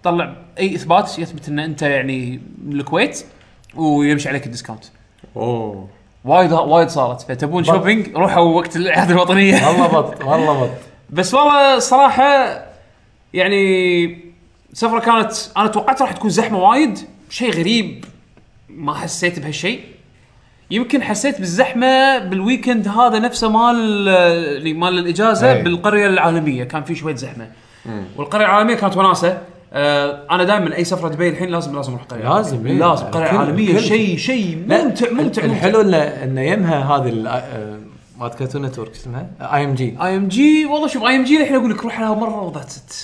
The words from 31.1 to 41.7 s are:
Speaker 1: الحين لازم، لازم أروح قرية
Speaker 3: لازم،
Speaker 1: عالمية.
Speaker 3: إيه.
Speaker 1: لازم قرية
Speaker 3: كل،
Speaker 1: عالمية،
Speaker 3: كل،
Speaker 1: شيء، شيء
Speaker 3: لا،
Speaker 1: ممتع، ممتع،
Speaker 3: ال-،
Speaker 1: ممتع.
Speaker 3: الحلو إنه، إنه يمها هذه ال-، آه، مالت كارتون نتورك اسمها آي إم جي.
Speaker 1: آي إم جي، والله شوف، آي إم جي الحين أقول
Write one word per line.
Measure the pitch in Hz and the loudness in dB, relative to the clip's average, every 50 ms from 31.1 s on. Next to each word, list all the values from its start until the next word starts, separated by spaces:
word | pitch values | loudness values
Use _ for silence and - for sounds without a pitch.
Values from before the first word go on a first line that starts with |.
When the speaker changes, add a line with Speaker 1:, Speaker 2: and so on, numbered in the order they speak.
| 151 151 175 175 | -4 0 -2 -2
Speaker 1:
الحين | 147 139 180 180 | -2 -2 -6 -4
لازم، | 170 170 147 143 143 | -4 -6 -6 -6 -8
لازم | 143 135 123 | -8 -8 -8
أروح | 123 120 - | -8 -10 -10
قرية | - 123 117 110 123 160 | -12 -12 -8 -2 0 0
Speaker 3:
لازم، | 208 214 170 135 | 0 0 -2 -4
Speaker 1:
عالمية. | 117 110 127 | -6 -4 -2
Speaker 3:
إيه. | 135 143 | 0 2
Speaker 1:
لازم | 160 175 160 - - | 4 2 2 0 -2
قرية | - - 165 160 147 | -6 -4 -2 0 0
Speaker 3:
كل، | 131 | 2
Speaker 1:
عالمية، | - 143 147 156 190 220 190 | 2 0 0 0 0 2 2
Speaker 3:
كل، | 175 208 | 2 2
Speaker 1:
شيء، | 233 214 214 226 220 196 170 | 2 2 0 2 2 0 -2
شيء | 143 - - 262 247 202 175 160 160 175 | -2 -2 -2 -2 -2 -2 -4 -4 -6 -2
Speaker 3:
لا، | 220 285 330 339 | 0 0 2 2
Speaker 1:
ممتع، | 269 - - 240 240 | 0 0 -2 -2 -2
ممتع، | 233 254 | 0 -2
Speaker 3:
ال-، | 302 | -2
Speaker 1:
ممتع. | 240 - 220 175 | -2 -2 -2 -2
Speaker 3:
الحلو | 143 - - 170 190 214 220 | -2 -2 0 0 2 4 4
إنه، | 214 196 180 | 4 4 2
إنه | 156 147 147 139 131 135 131 131 131 | 2 0 -2 -4 -6 -6 -6 -4 -2
يمها | 131 151 185 214 190 165 165 143 | -2 -2 0 0 0 0 0 0
هذه | 135 139 143 143 127 123 | 0 0 0 0 0 -2
ال-، | 117 113 110 | -4 -4 -4
آه، | 120 - 127 - 139 127 113 107 104 107 107 107 - - - _ _ - 123 | -4 -6 -6 -8 -8 -12 -12 -10 -12 -12 -14 -16 -20 -20 -20 _ _ -16 -12
مالت | 120 120 120 | -12 -12 -8
كارتون | - 139 127 - 143 | -8 -8 -8 -6 -6
نتورك | 139 131 127 120 110 110 | -8 -8 -8 -10 -12 -12
اسمها | - - - 131 120 123 110 - - - | -14 -18 -16 -12 -12 -12 -12 -12 -14 -14
آي | 135 - 147 143 143 | -8 -4 -2 -2 -2
إم | 139 135 | -2 -2
جي. | 123 127 117 117 131 | -2 -4 -6 -4 -4
Speaker 1:
آي | 175 185 190 | -4 -4 -2
إم | 196 196 190 | -2 -2 -2
جي، | 180 233 285 302 311 311 311 | 0 4 4 4 4 4 2
والله | 285 294 302 302 | 0 -2 -2 -2
شوف، | 294 - 254 214 | -2 -4 -2 0
آي | 240 262 | 0 2
إم | 269 262 | 2 2
جي | 262 294 311 | 2 2 2
الحين | 294 294 277 | 2 2 2
أقول | 262 226 233 | 0 2 0